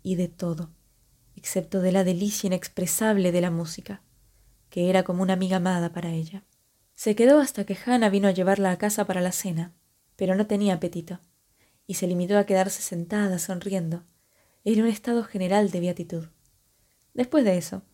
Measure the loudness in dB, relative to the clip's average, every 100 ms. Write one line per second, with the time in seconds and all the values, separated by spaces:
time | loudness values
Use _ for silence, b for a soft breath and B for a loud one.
0 | -4 -2 -2 -2 -4 -4 -8 -14 _ _
1 | _ _ _ -16 -6 -4 -2 0 2 4
2 | 2 0 -2 -2 -2 -4 -6 -6 -4 0
3 | 2 2 2 2 0 -2 -6 -10 -14 -16
4 | _ _ _ _ _ _ _ -2 2 2
5 | 2 0 0 0 0 0 0 0 -2 -4
6 | -6 -6 -6 -12 -18 _ _ _ _ -6
7 | -2 4 6 6 4 -2 -6 -6 0 2
8 | 4 4 2 2 2 2 2 0 -2 -2
9 | -2 0 -2 -2 -4 -4 -6 -12 _ _
10 | _ _ 0 0 0 0 0 0 -4 -6
11 | -10 -14 _ _ _ _ _ _ -12 -4
12 | -2 0 2 2 4 2 2 -2 -8 -8
13 | -4 -2 0 -2 -4 -6 -4 -4 -2 -6
14 | -8 _ _ _ _ _ 0 2 2 0
15 | -2 -2 -2 -4 0 2 2 0 -4 -4
16 | -8 -8 -10 _ _ _ _ _ _ _
17 | _ -6 0 2 2 2 -2 -10 -14